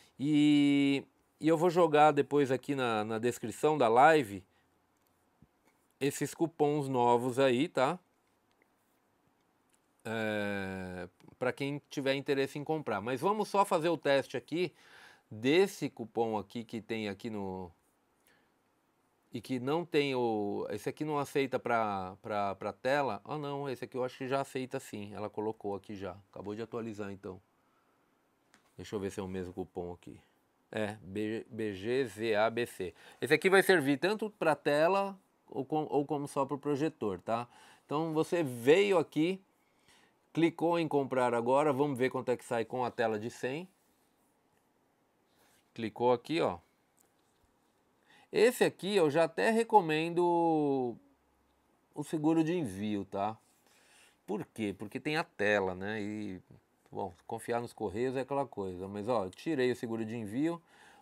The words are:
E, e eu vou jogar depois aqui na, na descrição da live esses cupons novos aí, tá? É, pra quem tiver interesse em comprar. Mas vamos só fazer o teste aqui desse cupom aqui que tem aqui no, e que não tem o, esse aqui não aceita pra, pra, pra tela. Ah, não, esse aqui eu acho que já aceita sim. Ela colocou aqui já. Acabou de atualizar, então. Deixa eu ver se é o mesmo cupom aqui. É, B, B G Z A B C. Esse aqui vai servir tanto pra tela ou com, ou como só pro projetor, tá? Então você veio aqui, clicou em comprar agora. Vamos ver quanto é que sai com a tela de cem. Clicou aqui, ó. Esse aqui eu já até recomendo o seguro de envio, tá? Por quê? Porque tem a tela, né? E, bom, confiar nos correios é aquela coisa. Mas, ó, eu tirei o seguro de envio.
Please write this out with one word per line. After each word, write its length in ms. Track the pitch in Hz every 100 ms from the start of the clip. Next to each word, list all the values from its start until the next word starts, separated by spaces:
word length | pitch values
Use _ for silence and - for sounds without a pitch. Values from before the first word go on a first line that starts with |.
| _ -
E, 840 | 143 147 147 147 143 143 139 139 - _ _ -
e 120 | 151
eu 80 | 165
vou 120 | 180
jogar 420 | 170 165 147 151
depois 380 | 143 135 143 131
aqui 260 | 127 - 139
na, 280 | 123 110
na 160 | 107 113
descrição 580 | 120 120 113 - 151 151
da 120 | 113
live 520 | 120 147 156 107 98 - _ _ _ _ _ _ _ _ _ _ _ _ _ _ -
esses 340 | 139 - 143
cupons 540 | - 170 - 147 151 135
novos 520 | 127 120 120 127 120
aí, 280 | 135 123 147
tá? 320 | - 131 180 _ _ _ _ _ _ _ _ _ _ _ _ _ _ _ _ _ _ _ _ 113
É, 1040 | 113 110 107 101 101 95 95 92 90 92 _ - -
pra 140 | 123
quem 300 | - 139 143 _
tiver 240 | 147 135
interesse 440 | 139 135 139 135 147
em 60 |
comprar. 380 | 143 156 139 101
Mas 180 | 113 127
vamos 300 | 180 214 208
só 160 | 202 202
fazer 240 | 180 165
o 80 | 156
teste 400 | 143 139 - 123
aqui 360 | - 160 175 _ - - - - -
desse 600 | 107 123 165 196 - 143
cupom 480 | - 110 113 113 107
aqui 260 | 98 120
que 180 | 110 113
tem 280 | - 110 104
aqui 200 | 95 120
no, 400 | 107 98 92 90 _ _ _ _ _ _ _ _ _ _ _ _ _ _ _ _
e 60 | 123
que 200 | - 127
não 260 | 127 160 170
tem 280 | 151 143
o, 540 | 127 120 110 101 104 -
esse 200 | 107 143
aqui 160 | - 156
não 120 | 147
aceita 400 | 135 143 135 120
pra, 580 | 117 117 107 98 92 98
pra, 320 | 107 104 101
pra 200 | 95 104
tela. 480 | - 127 147 135 101
Ah, 140 | - 151
não, 300 | 143 139 143
esse 180 | 120 123
aqui 100 | 131
eu 80 |
acho 140 | 127 -
que 100 | 131
já 140 | 139
aceita 360 | 135 131 127 110
sim. 340 | - 107 101
Ela 160 | 101 104
colocou 440 | - 107 - 101
aqui 220 | 98 - 101
já. 200 | 95 95 _
Acabou 240 | - 98
de 80 | 104
atualizar, 500 | 113 120 113 104 98
então. 300 | 98 101 90 _ _ _ _ _ _ _ _ _ _ _ _ _ -
Deixa 180 | 92
eu 60 | 107
ver 100 | 98
se 120 | 104
é 20 |
o 40 | 92
mesmo 240 | 95 90
cupom 400 | 92 90 - 87
aqui. 260 | 87 - - _ _ _ _ -
É, 280 | 107 104 107
B, 440 | 95 101 107 110 -
B 240 | 110 110
G 320 | 92 104 127 123
Z 280 | 107 113 104
A 140 | 110
B 160 | 117 120
C. 280 | - 90 - - -
Esse 120 | 131
aqui 160 | 151 190
vai 140 | 190
servir 340 | 185 185 135 139
tanto 300 | 185 214 214
pra 220 | - 160
tela 640 | 147 151 147 165 196 196 190 _ _ -
ou 140 | -
com, 220 | 127 156 151
ou 160 | 143 147
como 220 | 147 143
só 180 | 147 135
pro 120 | 139
projetor, 640 | 143 139 156 - 107 90
tá? 260 | - 113 120 - - - -
Então 260 | 147 165
você 300 | 156 156 175
veio 540 | 143 120 120 180 202 180
aqui, 440 | 139 147 165 190 _ _ _ _ _ _ _ _ _
clicou 440 | 151 165 - 165 170
em 120 | 160
comprar 440 | 143 131 127 123
agora. 380 | 117 120 135 151
Vamos 260 | 131 147 120
ver 120 | 127
quanto 220 | 131 123
é 60 | 120
que 60 |
sai 220 | - 120 110
com 180 | 127
a 80 | 120
tela 260 | - 113 107
de 120 | 117
cem. 360 | - 127 147 185 _ _ _ _ _ _ _ _ _ _ _ _ _ _ _ _ _ _ _ _
Clicou 380 | - 110 - 123
aqui, 300 | 120 - 160
ó. 180 | 131 87 _ _ _ _ _ _ _ _ _ _ _ _ _ _ _ _ -
Esse 320 | - 226 240
aqui 320 | 175 - 185 202
eu 160 | 156
já 140 | 151 165
até 260 | 190 208
recomendo 1400 | 226 226 214 160 156 165 175 175 170 165 156 147 135 123 110 _ _ _ _ _ _ _ _ _
o 80 | -
seguro 440 | 147 160 151 165 156
de 80 | 180
envio, 480 | 127 92 107 104
tá? 340 | 95 98 101 110 _ _ _ _ _ _ _ _ -
Por 200 | 98 92
quê? 280 | - 104
Porque 280 | 98 104 -
tem 160 | 151 156
a 60 | -
tela, 500 | - 104 104 95 92
né? 260 | 98 110
E, 400 | 101 107 104 92 - - _ _ _
bom, 240 | 107 107 90 -
confiar 320 | 117 - 117
nos 140 | 120
correios 420 | - 104 101 131 131
é 60 |
aquela 240 | 127 139 123
coisa. 420 | - 95 90 95
Mas, 220 | 104 104
ó, 160 | 120 92
eu 40 |
tirei 380 | - 160 143 127
o 60 | 120
seguro 300 | 117 113 107
de 100 | 120
envio. 460 | 104 120 160 170 _ - - -